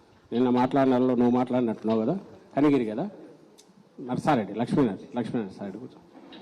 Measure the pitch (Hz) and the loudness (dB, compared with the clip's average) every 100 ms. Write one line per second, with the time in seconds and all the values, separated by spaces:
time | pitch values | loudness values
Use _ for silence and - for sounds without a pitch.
0 | _ _ - 117 123 123 127 139 131 123 | _ _ -6 0 2 2 2 2 4 4
1 | 127 123 123 123 127 127 117 104 107 113 | 2 4 4 2 0 0 -2 -2 -2 0
2 | 113 190 - - - - 147 139 110 107 | 0 -4 -8 -20 -8 0 2 4 0 -4
3 | 208 - - - - - - - _ - | -6 -10 -20 -20 -20 -20 -20 -20 _ -16
4 | 127 123 - 135 98 101 120 151 123 95 | -8 -4 2 2 0 -4 0 2 2 0
5 | - 123 113 127 98 - 101 101 127 - | -6 -6 -4 -4 -6 -8 -12 -12 -16 -20
6 | - - - - | -20 -20 -20 -20